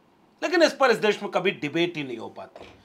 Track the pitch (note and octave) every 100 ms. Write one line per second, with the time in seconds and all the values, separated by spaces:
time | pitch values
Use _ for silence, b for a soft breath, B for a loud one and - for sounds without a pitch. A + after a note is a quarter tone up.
0 | _ _ _ - D#4 F4+ D4+ - C4+ G3+
1 | G#3+ G3+ G3+ F3+ F3 E3 D3 D#3 E3+ D#3+
2 | C3+ A2+ G#2 G2 F#2+ - - -